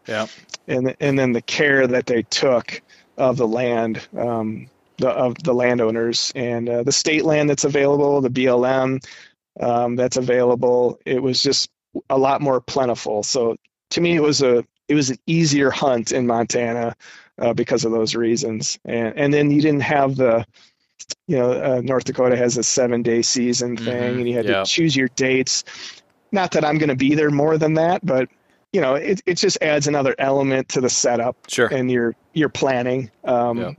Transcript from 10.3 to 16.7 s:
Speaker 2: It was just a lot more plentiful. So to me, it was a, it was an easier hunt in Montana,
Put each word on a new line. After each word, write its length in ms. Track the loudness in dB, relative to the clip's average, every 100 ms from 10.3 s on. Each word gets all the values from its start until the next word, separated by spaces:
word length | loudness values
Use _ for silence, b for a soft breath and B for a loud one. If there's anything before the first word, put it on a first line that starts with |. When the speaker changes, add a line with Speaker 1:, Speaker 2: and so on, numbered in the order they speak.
| 2 2 2 2 2 0 -2 -4
Speaker 2:
It 160 | -2
was 180 | 0 0
just 280 | 0 0 -4 _ _ -12 -2
a 80 | 0
lot 240 | 2 0
more 200 | 0 0
plentiful. 600 | -2 -2 -2 -2 -4 -4
So 320 | -2 -2 -2 -4 _ _ -6
to 100 | -2
me, 140 | 0 2
it 60 |
was 200 | 2 2
a, 220 | 2 2 0 _ -2
it 80 | 0
was 140 | 0
an 80 | -4 -2
easier 460 | 2 2 2 2
hunt 400 | 2 0 0 -2
in 160 | -2 0
Montana, 680 | 0 0 -2 -2